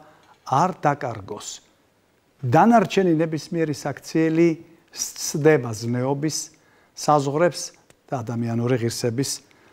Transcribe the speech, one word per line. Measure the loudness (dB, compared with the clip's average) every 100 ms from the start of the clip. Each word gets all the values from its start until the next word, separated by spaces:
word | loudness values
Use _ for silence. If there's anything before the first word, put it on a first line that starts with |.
| -8 _ _ _ -2
არ | 2 2 0
დაკარგოს. | -2 -2 -6 -10 -12 -12 -12 -16 _ _ _ _ _ _ _ _
დანარჩენი | 2 6 6 6 4 2 2
ნებისმიერი | 2 0 -4 -6 -4 -2
საქციელი | -4 -8 -10 -4 0 2 4 2 2 -8 _ _
სცდება | -10 -10 -8 -6 2 4 4 0
ზნეობის | -6 -4 -2 -2 -2 -4 -6 -10 _ _ _ _ -4
საზღვრებს | 2 2 2 0 0 0 -12 -16 _ _
და | _ -8
ადამიანური | -6 -6 -4 -2 0 0
ღირსების, | -2 -2 -4 -2 -4 -6 -12 _ _